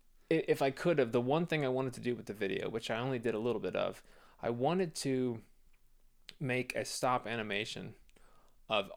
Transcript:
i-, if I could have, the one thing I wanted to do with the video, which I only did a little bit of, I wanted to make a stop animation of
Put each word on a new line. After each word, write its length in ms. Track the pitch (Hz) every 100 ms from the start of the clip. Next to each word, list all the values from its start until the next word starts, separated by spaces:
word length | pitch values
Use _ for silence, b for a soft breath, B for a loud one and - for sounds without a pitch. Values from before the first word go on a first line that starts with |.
| _ - -
i-, 120 | 160 -
if 140 | 147
I 100 | 139
could 260 | 127 175 160
have, 140 | 120
the 100 | 120
one 240 | 123 151 170
thing 180 | 156
I 60 | 135
wanted 240 | 127 131
to 80 | 123
do 140 | 113 117
with 100 | -
the 80 |
video, 360 | 104 98 98 98
which 200 | 113 -
I 80 | 127
only 220 | 127 127
did 160 | 117 107
a 40 |
little 220 | 120 110
bit 140 | 92 95
of, 260 | 92 95 - B B B
I 80 | 117
wanted 460 | 120 135 180 180 -
to 440 | 143 131 127 113 - - - - - - - _ - -
make 360 | 139 123 127 117
a 80 | 104
stop 420 | - 131 123 107
animation 680 | 117 107 101 110 - 98 - - - b b b b -
of 200 | 110 95